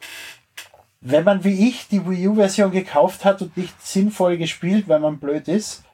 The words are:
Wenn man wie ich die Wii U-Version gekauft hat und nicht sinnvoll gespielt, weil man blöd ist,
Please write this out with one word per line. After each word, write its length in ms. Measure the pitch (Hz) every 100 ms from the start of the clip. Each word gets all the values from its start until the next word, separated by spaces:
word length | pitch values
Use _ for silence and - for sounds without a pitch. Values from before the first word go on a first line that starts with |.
| - - - - _ - - _ _ _
Wenn 240 | 127 147 175
man 180 | 196
wie 240 | 185 190 226
ich 220 | 240 -
die 180 | 202 170
Wii 220 | 180 185
U-Version 420 | 214 196 196 196
gekauft 540 | 185 185 147 175 - 196
hat 160 | 196
und 160 | 170 -
nicht 280 | 180 - -
sinnvoll 520 | 196 208 - 180 175
gespielt, 500 | 160 - 170 208 202
weil 140 | 156
man 180 | 151 147
blöd 300 | 143 147 147
ist, 340 | 196 214 - _